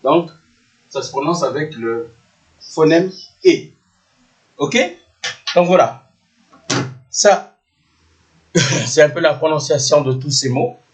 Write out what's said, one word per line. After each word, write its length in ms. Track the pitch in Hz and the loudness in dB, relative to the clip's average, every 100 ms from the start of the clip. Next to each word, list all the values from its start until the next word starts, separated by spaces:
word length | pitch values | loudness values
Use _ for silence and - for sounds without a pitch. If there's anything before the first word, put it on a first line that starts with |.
Donc, 280 | - 170 170 - _ _ _ _ _ | 2 0 0 -12 _ _ _ _ _
ça 120 | 151 | -10
se 80 | - | -8
prononce 320 | - 147 175 | -6 -2 -2
avec 320 | 180 143 156 117 | -2 -4 -8 -6
le 340 | 113 117 113 _ _ _ _ _ | -6 -6 -8 _ _ _ _ _
phonème 520 | - - 156 165 185 - - _ 190 | -16 0 4 4 0 -6 -20 _ 2
E. 240 | 160 - _ _ _ _ _ _ _ _ _ | 2 -2 _ _ _ _ _ _ _ _ _
Ok? 200 | 143 - - - _ _ - - - - | -4 -2 -2 -6 _ _ -14 -12 -4 0
Donc 120 | 175 | 4
voilà. 420 | 180 143 - _ _ _ _ _ _ _ - - - _ | 4 2 0 _ _ _ _ _ _ _ -6 -6 -12 _
Ça, 480 | - 214 190 - _ _ _ _ _ _ _ _ _ _ | 2 4 4 0 _ _ _ _ _ _ _ _ _ _
<laughs> 20 | - | -2
c'est 460 | 131 165 - 151 | -2 -2 -4 2
un 80 | 151 | 2
peu 100 | 170 | 4
la 140 | 165 | -2
prononciation 680 | 135 160 151 - 147 - 151 | 0 -2 -2 -2 -2 2 0
de 120 | 135 | 0
tous 180 | 131 139 | -4 -2
ces 180 | 135 131 | -4 -2
mots. 280 | 127 - - _ | -2 -4 -6 _